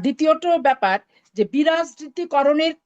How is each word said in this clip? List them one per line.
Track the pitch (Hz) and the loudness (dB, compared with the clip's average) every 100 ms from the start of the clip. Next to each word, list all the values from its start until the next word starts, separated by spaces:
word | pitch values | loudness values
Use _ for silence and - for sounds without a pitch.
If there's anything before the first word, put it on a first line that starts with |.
দ্বিতীয়ত | 190 - 311 311 349 | 0 -2 0 0 0
ব্যাপার | 339 269 262 - 196 - _ _ | 0 0 0 0 -2 -6 _ _
যে | - 202 | -4 -2
বিরাজনীতিকরণের | 277 302 330 330 - 302 254 349 285 277 294 320 320 | 2 2 2 -2 -8 -16 -10 -4 0 2 2 0 -4